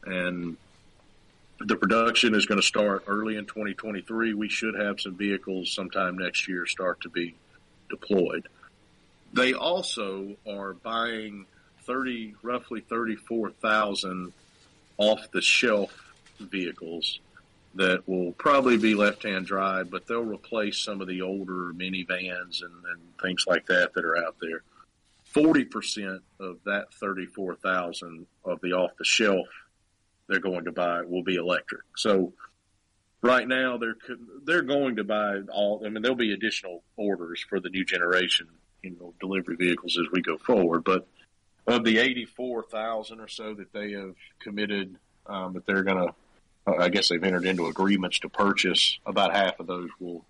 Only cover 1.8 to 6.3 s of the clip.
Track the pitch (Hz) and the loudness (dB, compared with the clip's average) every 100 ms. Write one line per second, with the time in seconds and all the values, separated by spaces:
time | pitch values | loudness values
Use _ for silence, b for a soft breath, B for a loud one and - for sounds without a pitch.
1.8 | 101 113 117 113 123 107 98 101 - 110 | 4 4 4 4 4 4 4 4 2 4
2.8 | 104 98 - 101 110 107 104 110 104 95 | 2 2 -2 -4 -2 -6 -8 -8 -8 -6
3.8 | 110 101 87 113 113 104 107 - 113 98 | -8 -8 -6 -2 0 0 -2 -2 -2 -2
4.8 | 104 101 104 90 101 98 - 92 87 - | -2 -2 -6 -4 -2 -2 -4 -6 -4 -6
5.8 | 92 - 92 90 90 | -4 -2 -2 -2 -4